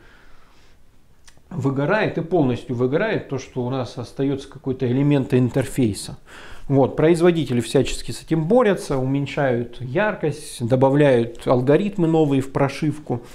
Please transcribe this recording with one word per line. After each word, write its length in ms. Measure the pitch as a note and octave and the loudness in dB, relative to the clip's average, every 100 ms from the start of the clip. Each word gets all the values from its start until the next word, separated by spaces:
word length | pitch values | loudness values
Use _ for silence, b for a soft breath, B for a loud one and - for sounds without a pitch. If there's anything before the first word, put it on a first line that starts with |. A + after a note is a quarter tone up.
| b b b b b b b b - - _ - - - - | b b b b b b b b -20 -20 _ -20 -20 -20 -12
выгорает 680 | C#3+ C3 C3 D3 G#3+ E3 E3 | -6 -2 -2 0 0 -2 -4
и 40 | |
полностью 540 | E3 F3+ C3 A#2+ - A#2+ | -2 0 0 -2 -6 -2
выгорает 540 | B2+ D3+ A3 D#3 - | 0 0 -2 -4 -6
то, 80 | C3+ | -10
что 260 | - C3 | -8 -8
у 60 | B2 | -4
нас 280 | C3+ A#2+ - | -4 -6 -10
остаётся 520 | A#2 - C#3 C#3 - | -10 -4 -2 -4 -8
какой-то 360 | - C3+ B2+ B2 | -10 -8 -4 0
элемент 480 | B2+ C#3+ C#3+ B2 | 2 2 2 2
интерфейса. 840 | B2+ B2 C#3 A#2+ - A#2 F#2+ - - B B B B - | 2 2 0 -2 0 0 -2 -10 -16 B B B B 0
Вот, 300 | C#3 B2 - | 4 4 4
производители 640 | D#3 E3 F3 E3 C3+ B2 | 2 4 4 2 0 -2
всячески 500 | A#2 C#3 B2 - - | 2 0 0 -4 -8
с 100 | A2 | -12
этим 220 | - D#3+ | -4 -2
борются, 540 | D#3 B3 G#3+ F3+ - C3+ | 2 2 4 0 -2 -2
уменьшают 840 | C3 C#3 C3+ - C3+ A#2+ A#2+ - | 0 -2 -2 -2 0 0 -4 -10
яркость, 880 | B2 D3+ G#3+ G3 D#3+ - - - A#2 | -6 -2 -2 -2 -4 -4 -10 -8 0
добавляют 800 | B2+ C3+ C#3+ D3 B2 A#2 - - | 4 4 6 6 4 2 -4 0
алгоритмы 640 | B2+ B2+ D#3 G3+ G3 D#3+ | 2 4 2 2 0 2
новые 320 | D#3+ D3+ C3+ | 4 4 2
в 100 | C3+ | 0
прошивку, 680 | C#3+ C3+ - D#3 - - A#2+ B | -2 -2 -2 -4 -4 -6 -8 B